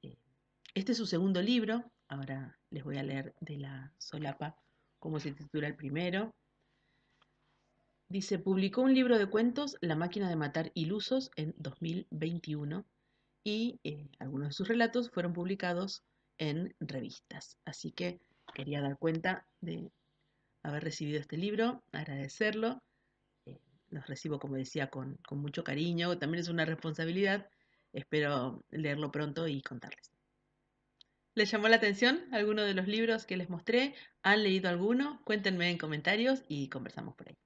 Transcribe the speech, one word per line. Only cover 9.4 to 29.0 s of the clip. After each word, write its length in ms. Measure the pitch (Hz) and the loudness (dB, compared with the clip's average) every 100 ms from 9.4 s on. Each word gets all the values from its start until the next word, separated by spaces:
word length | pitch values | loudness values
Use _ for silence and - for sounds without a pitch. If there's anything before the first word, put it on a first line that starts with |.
| 233 247 285 - | 4 2 -4 -2
La 140 | 175 156 | 0 2
máquina 340 | 170 208 190 | 0 0 0
de 60 | 165 | 2
matar 360 | 143 160 160 - | 0 0 -2 -2
ilusos, 560 | 160 208 202 262 262 - | 0 0 0 0 0 -6
en 200 | 156 - | -6 -4
dos 240 | 147 - | -8 -4
mil 240 | 165 175 - | -4 -4 -4
veintiuno, 720 | 156 160 170 160 151 147 170 - _ _ _ _ _ | -4 -2 -2 -4 -4 -4 -6 -8 _ _ _ _ _
y, 360 | 214 214 240 - | -4 0 -2 -2
eh, 240 | - 147 147 - | -8 -8 -12 -10
algunos 300 | 135 139 147 | -6 -4 -4
de 40 | |
sus 140 | 143 196 | -4 0
relatos 420 | 233 233 240 240 | 4 4 2 0
fueron 240 | - 175 | 0 0
publicados 680 | 170 175 196 180 175 196 - _ _ _ _ | 0 -2 -2 0 0 -2 -6 _ _ _ _
en 380 | 156 147 180 - | -2 0 -2 -6
revistas. 800 | 147 139 127 - _ 147 - - - | -6 -6 -8 -12 _ -16 -16 -16 -14
Así 260 | - 160 | -10 -10
que 280 | - 175 180 _ _ - | -4 -6 -6 _ _ -18
quería 280 | - 143 143 | -10 -4 -2
dar 180 | 139 139 | -2 0
cuenta 480 | 165 160 180 185 - _ | 0 2 0 -2 -6 _
de 300 | 170 165 - _ _ _ _ _ _ _ | -8 -8 -10 _ _ _ _ _ _ _
haber 220 | 151 147 | -6 -4
recibido 360 | 160 - 151 151 | -4 -4 -2 -2
este 180 | 139 156 | -2 -2
libro, 460 | 196 214 226 254 _ | 0 2 2 0 _
agradecerlo. 920 | - 151 139 139 - 214 214 226 262 _ _ _ _ _ _ - | -8 -6 -6 -8 0 0 2 0 -2 _ _ _ _ _ _ -20
Eh, 120 | - _ _ _ | -20 _ _ _
los 180 | 156 131 | -12 -8
recibo, 320 | 135 160 147 | -8 -4 -4
como 160 | 143 135 | -4 -6
decía, 340 | 131 156 135 | -4 -2 -2
con, 280 | 139 131 135 - | -4 -8 -10 -8
con 120 | 143 | -6
mucho 240 | 147 143 | -4 -4
cariño. 540 | 165 139 170 170 170 175 | -2 0 0 0 0 0
También 240 | 147 170 | 0 -2
es 80 | 170 | -2
una 160 | 170 160 | 0 0
responsabilidad. 840 | 160 160 151 165 180 196 196 196 _ _ _ _ | 0 -4 -2 -2 2 2 2 -2 _ _ _ _
Espero 680 | 104 - 151 147 143 127 - - | -12 -2 0 2 2 0 -4 -8
leerlo 420 | - 151 143 | -4 -2 0